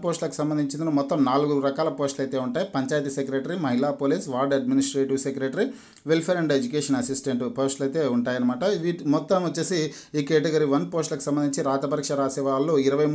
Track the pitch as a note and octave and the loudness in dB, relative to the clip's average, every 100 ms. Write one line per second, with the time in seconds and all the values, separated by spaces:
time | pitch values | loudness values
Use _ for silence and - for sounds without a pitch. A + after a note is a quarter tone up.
0 | F3 E3 D#3+ - D3+ D3+ C#3+ D3 E3 C#3+ | -4 -2 -4 -2 -2 0 -2 -2 0 0
1 | C#3 E3 B2+ C3+ D3 C#3+ C3+ C#3 D#3+ C#3 | 0 2 4 4 2 2 0 0 -2 0
2 | C#3+ - C3+ C3+ B2+ C3+ C#3+ C#3 B2+ D3+ | -4 -2 -4 -2 -2 -2 -2 -2 0 -2
3 | C#3+ C#3 C3+ C3+ B2+ F#3 C#3+ B2 C#3+ C#3 | -2 -4 -2 -2 -4 -2 0 0 0 0
4 | C#3 E3 - B2 C#3 C#3 B2 C3+ C3+ C#3 | 0 0 -2 -2 0 0 2 2 2 0
5 | C3+ C3+ C#3 C#3 C3+ E3 C4 - - - | 0 0 -2 -2 -2 0 -2 -4 -20 -12
6 | C#3+ D#3+ E3 F3+ D#3 C#3 A#2+ D3+ C#3 C3 | 0 0 2 0 2 2 2 -2 0 0
7 | A#2+ C3+ C#3 B2 B2 B2 C3+ - C#3 D#3 | 0 -4 -2 -2 -2 0 -2 0 -2 0
8 | C#3 A#2+ B2 B2 B2 B2 F#3+ F#3+ E3+ E3 | 2 2 0 0 0 0 0 0 0 -2
9 | C#3+ D3+ D#3 F#3+ E3+ D#3 D#3+ F3+ D3+ - | 0 0 2 0 2 -2 -2 0 -2 -6
10 | - D3+ C#3+ D#3 D#3+ D#3 D3 C#3+ F3+ E3+ | -6 -4 2 2 4 2 4 2 0 -2
11 | D#3 D3+ D3 C#3+ D3 C#3 C#3 C3+ C#3 D3 | -2 -4 -2 0 0 0 0 0 0 -2
12 | C#3 C#3 C3+ C#3 C#3 C3+ D3+ D3+ C3+ C#3+ | -2 0 0 0 0 2 2 4 4 4
13 | D3+ | 2